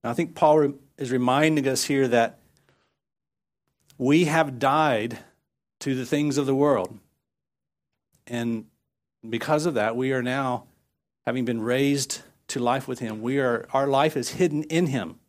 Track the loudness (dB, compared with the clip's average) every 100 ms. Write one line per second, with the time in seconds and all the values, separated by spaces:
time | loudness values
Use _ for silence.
0 | -4 -4 -4 2 4 6 4 -2 _ -12
1 | -4 0 2 4 4 4 0 0 0 0
2 | 4 4 2 -2 _ _ _ _ _ _
3 | _ _ _ _ _ _ _ _ _ -4
4 | 2 4 4 2 0 0 0 2 2 0
5 | -2 -8 -16 _ _ _ _ _ -6 -4
6 | -2 0 0 0 0 2 2 2 -2 -10
7 | _ _ _ _ _ _ _ _ _ _
8 | _ _ -10 -6 -4 -6 -8 _ _ _
9 | _ _ -8 -6 0 0 0 0 -2 -2
10 | -2 -2 -2 -4 -4 -6 -8 _ _ _
11 | _ _ -6 -4 -2 -4 -2 0 0 0
12 | -4 -10 -14 _ -10 -4 -2 -2 -4 -8
13 | -8 -6 -2 0 0 -2 -2 -2 2 2
14 | 2 0 -6 0 0 0 -2 0 0 -2
15 | -6 -12